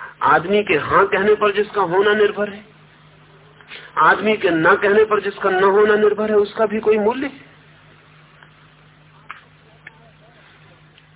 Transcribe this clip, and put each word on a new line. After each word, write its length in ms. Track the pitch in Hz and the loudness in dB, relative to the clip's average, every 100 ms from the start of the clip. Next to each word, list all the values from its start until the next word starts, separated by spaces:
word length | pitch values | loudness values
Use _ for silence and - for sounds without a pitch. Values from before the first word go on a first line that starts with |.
| - - | -20 -4
आदमी 400 | 127 156 165 208 | 0 0 0 -2
के 120 | 202 | 0
हाँ 320 | 160 - 160 196 | -2 0 0 2
कहने 280 | 196 202 | 0 0
पर 180 | 208 208 | 2 0
जिसका 300 | 202 202 208 | -2 -4 -4
होना 320 | 180 180 208 | -2 0 0
निर्भर 360 | 208 202 196 208 | 2 0 -2 -8
है, 140 | 202 - - _ _ _ _ _ - - - - - - - | -10 -20 -20 _ _ _ _ _ -20 -20 -20 -20 -20 -10 0
आदमी 380 | 160 185 208 214 | 2 2 0 0
के 140 | 196 | 0
ना 240 | 165 170 | 0 2
कहने 300 | 202 202 214 | 2 2 2
पर 160 | 214 208 | 2 0
जिसका 300 | 202 196 202 | -4 -4 -2
न 140 | 185 | 0
होना 300 | 196 196 214 | 2 4 2
निर्भर 360 | 214 214 208 214 | 2 2 0 0
है, 60 | 214 | 0
उसका 300 | 202 - 220 | 0 -2 -2
भी 140 | 214 | -2
कोई 180 | 214 214 | 0 0
मूल्य 280 | 208 254 277 | 0 -4 -8
है? 180 | - - - - _ _ _ _ _ _ _ - _ - _ _ _ _ _ - - _ _ 151 _ - - - _ _ _ _ _ - _ _ _ _ | -12 -20 -20 -20 _ _ _ _ _ _ _ -20 _ -20 _ _ _ _ _ -20 -20 _ _ _ _ -20 -20 -20 _ _ _ _ _ -20 _ _ _ _